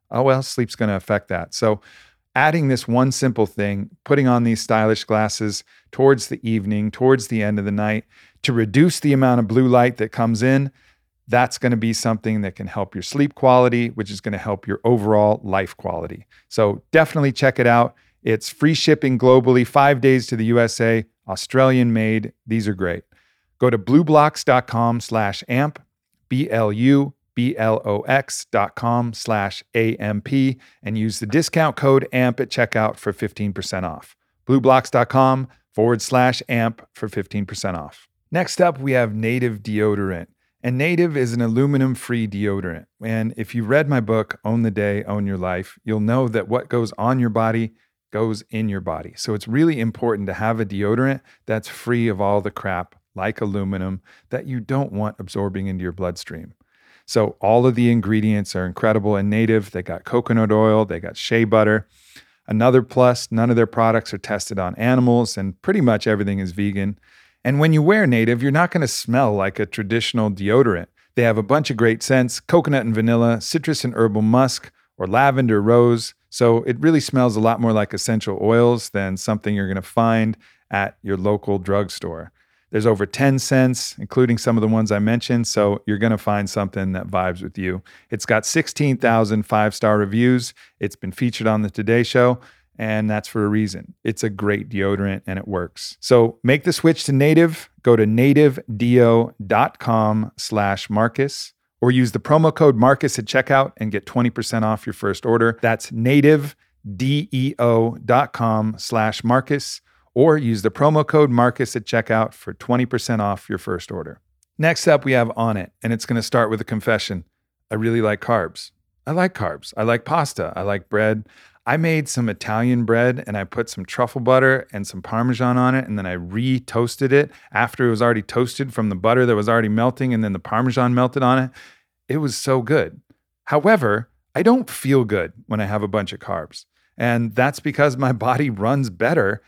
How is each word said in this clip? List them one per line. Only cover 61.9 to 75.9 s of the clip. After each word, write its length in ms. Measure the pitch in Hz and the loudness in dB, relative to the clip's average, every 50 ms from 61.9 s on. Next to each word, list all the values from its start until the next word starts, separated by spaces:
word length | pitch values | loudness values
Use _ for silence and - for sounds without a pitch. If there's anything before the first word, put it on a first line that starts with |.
| _ _ _ _ _ - _ _ _ _ _ | _ _ _ _ _ -20 _ _ _ _ _
Another 340 | - 107 107 117 127 127 127 | -6 -2 2 4 6 6 4
plus, 480 | 113 - - 127 123 123 120 - - - | 2 2 2 4 4 4 4 0 -4 -4
none 200 | 113 113 117 123 | -2 0 2 2
of 80 | 117 | 4
their 100 | 117 113 | 2 2
products 460 | 107 - 120 113 113 113 113 - - - | 0 2 0 2 2 2 0 -2 -4 -12
are 40 | |
tested 400 | 98 - - 104 101 - - - | -12 -6 -6 -6 -6 -6 -6 -6
on 180 | 95 92 90 95 | -6 -6 -6 -6
animals, 640 | - 110 120 127 127 123 123 120 120 117 107 - | -2 0 2 2 2 4 4 2 2 0 -2 -4
and 240 | 98 95 98 90 - | -6 -6 -8 -8 -6
pretty 200 | - - 196 214 | -4 -2 0 2
much 260 | 143 120 110 101 - | 2 2 2 2 0
everything 320 | 113 107 101 104 101 101 98 | 0 0 0 0 -2 -2 -4
is 140 | 95 90 87 | -4 -6 -6
vegan. 440 | 104 101 101 98 101 98 101 101 - _ _ _ _ _ _ _ _ - | -4 -4 -4 -2 -4 -4 -6 -6 -8 _ _ _ _ _ _ _ _ -4
And 140 | 123 139 143 | -2 0 2
when 140 | 156 160 160 | 2 4 4
you 80 | 151 | 4
wear 260 | 147 175 208 220 202 | 4 2 2 2 2
Native, 340 | 139 123 113 113 113 123 117 | 2 2 2 2 2 0 0
you're 120 | 127 139 135 | 0 0 2
not 180 | 156 175 175 | 0 0 0
gonna 160 | - 175 143 | 0 -2 -2
smell 460 | 117 - - - 113 117 131 135 110 104 | -2 -4 -6 -4 0 2 2 2 2 2
like 260 | 98 95 98 95 - | 0 -2 -2 -2 -4
a 60 | 107 | -6
traditional 640 | - - - 104 95 110 117 - - - 117 110 107 | -6 -4 -8 -4 -2 -2 -2 -2 -2 -2 0 0 0
deodorant. 540 | 98 92 95 101 110 131 135 117 92 85 92 - _ _ _ _ _ | -2 -4 -2 2 4 4 4 4 2 -2 -6 -12 _ _ _ _ _
They 80 | 123 120 | 0 2
have 140 | 117 107 | 2 2
a 60 | 113 104 | 0 0
bunch 260 | 98 135 156 151 - | 0 0 0 0 -2
of 60 | 123 | -2
great 260 | 107 117 113 113 110 | 0 2 2 2 0
scents, 380 | - - 135 131 123 120 - - | 0 0 2 2 2 0 -4 -10
coconut 460 | - - 170 170 135 147 143 135 107 | -2 2 2 4 4 2 0 0 0
and 100 | 117 110 | 0 0
vanilla, 460 | 110 110 117 117 117 117 117 117 110 | 0 2 2 2 4 4 2 0 -2
citrus 420 | - - - 165 139 160 147 - - | -4 -4 -6 -4 -2 -2 -4 -4 -4
and 100 | 127 117 | -4 0
herbal 280 | - 113 110 101 107 | 2 2 2 2 2
musk, 500 | 107 110 117 127 135 127 - - - - _ _ _ _ _ | 2 2 4 4 2 2 0 -6 -12 -16 _ _ _ _ _
or 80 | - 95 | -8 -6
lavender 540 | 92 104 123 139 139 131 135 127 117 110 101 | 0 2 4 4 4 2 2 2 2 2 2
rose. 520 | 101 110 120 120 120 120 | 4 4 6 6 6 4